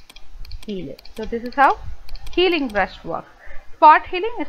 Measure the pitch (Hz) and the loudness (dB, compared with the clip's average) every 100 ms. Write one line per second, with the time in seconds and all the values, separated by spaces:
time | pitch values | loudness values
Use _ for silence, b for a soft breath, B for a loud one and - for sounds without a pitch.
0 | - - - - - - - 190 - - | -18 -14 -12 -10 -10 -10 -8 -8 -10 -12
1 | - - 220 233 240 277 277 440 - - | -14 -10 -6 -6 -4 2 2 2 -6 -8
2 | - - - - 370 339 262 208 190 - | -6 -6 -2 0 2 0 -2 -2 -4 -6
3 | 165 160 - - B B - - 311 330 | -10 -10 -10 -16 B B -6 6 8 8
4 | 359 359 440 453 | 4 -4 -4 -4